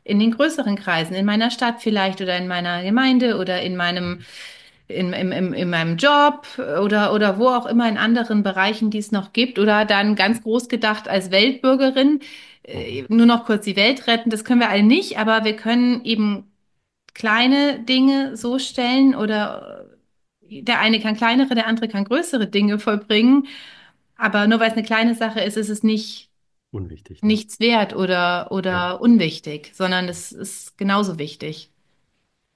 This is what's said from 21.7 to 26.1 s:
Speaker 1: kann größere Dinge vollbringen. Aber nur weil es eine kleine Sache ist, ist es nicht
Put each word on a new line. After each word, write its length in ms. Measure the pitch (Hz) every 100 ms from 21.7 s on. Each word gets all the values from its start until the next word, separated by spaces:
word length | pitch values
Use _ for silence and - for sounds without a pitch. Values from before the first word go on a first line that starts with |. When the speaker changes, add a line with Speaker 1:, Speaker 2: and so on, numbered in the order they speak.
| 220 220
Speaker 1:
kann 180 | 196 202
größere 420 | 277 339 247 196
Dinge 320 | 202 202 208
vollbringen. 680 | 220 208 - 214 240 277 277 - - - - _ _ -
Aber 300 | 214 208 208
nur 120 | 226
weil 100 | 226
es 40 |
eine 100 | 226 214
kleine 300 | 220 233 233
Sache 260 | 226 220
ist, 160 | 202 214
ist 120 | 202
es 140 | 214
nicht 460 | 220 214 214